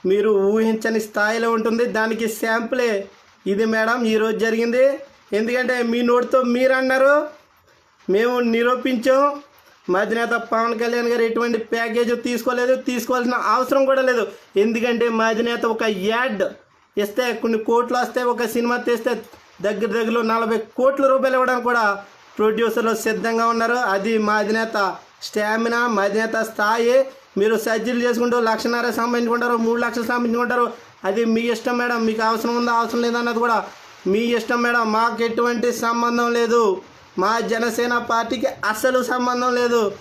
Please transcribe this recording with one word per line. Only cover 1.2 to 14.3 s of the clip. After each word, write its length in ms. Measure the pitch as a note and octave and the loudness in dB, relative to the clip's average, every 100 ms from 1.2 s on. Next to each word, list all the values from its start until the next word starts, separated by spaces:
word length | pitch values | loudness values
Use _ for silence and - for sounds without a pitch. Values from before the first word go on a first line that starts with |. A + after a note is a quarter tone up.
| G#3 A3+ A#3 | -2 0 0
ఉంటుంది. 320 | A3+ A3 A3+ | 0 0 0
దానికి 440 | A#3 G#3 A3+ A3 A3+ | 0 0 -2 -2 -4
శాంపులే 800 | A3 A3+ A3+ A#3 B3+ A#3+ G3+ G3+ - _ _ F#3+ | -4 -2 -2 -2 -2 0 -2 -6 -18 _ _ -4
ఇది 180 | G3+ | 0
మేడం 400 | A3 A3 A3 A#3+ | 0 0 0 0
ఈరోజు 340 | A3+ A3 A3 G#3 | 0 2 0 0
జరిగింది. 600 | A3+ A3+ A#3 B3 C4+ C#4 - - _ | 0 0 0 4 2 2 -10 -20 _
ఎందుకంటే 500 | G3+ A3+ B3 B3 B3 | -2 0 -2 0 -2
మీ 200 | A#3 A#3 | 0 0
నోటితో 400 | A#3+ B3 A#3+ C4 | 2 2 2 2
మీరు 300 | A#3+ A#3+ C4 | 2 2 2
అన్నారు, 540 | C4 C4 C4 C4+ D4 D4+ - _ _ _ _ _ _ - | 2 2 4 4 4 0 -12 _ _ _ _ _ _ -2
మేము 300 | F#3+ A#3+ B3 | 0 2 0
నిరూపించాం. 1000 | A#3+ A3+ A#3+ B3 C4 B3+ B3+ C4 C#4+ C#4+ - - _ _ - | 0 2 2 0 -2 0 2 4 2 0 -14 -20 _ _ -2
మా 100 | F#3 | 0
అధినేత 280 | G#3 A3+ A#3 | 0 -2 0
పవన్ 500 | A#3 A3+ A3+ A#3 A3 | -2 -2 -2 0 -2
కళ్యాణ్ 280 | A#3+ A#3+ A#3+ | -2 0 0
గారు 140 | A#3 | 0
ఎటువంటి 360 | A3+ A3+ A#3+ A3+ | 0 0 0 -2
ప్యాకేజ్ 640 | A3+ A#3 A#3 A3+ A#3+ A#3+ | -2 -4 -2 0 0 0
తీసుకోలేదు, 520 | A#3+ A#3+ A#3+ B3 B3 | -2 -2 -2 0 2
తీసుకోవాల్సిన 600 | C4 B3+ B3 A3+ B3+ A#3+ | 0 0 -4 -2 0 0
అవసరం 500 | B3 F#3+ A#3 B3+ C#4 | 0 0 0 2 2
కూడా 180 | C4+ C4+ | 4 4
లేదు. 240 | C4 A#3+ G3+ | 2 0 -2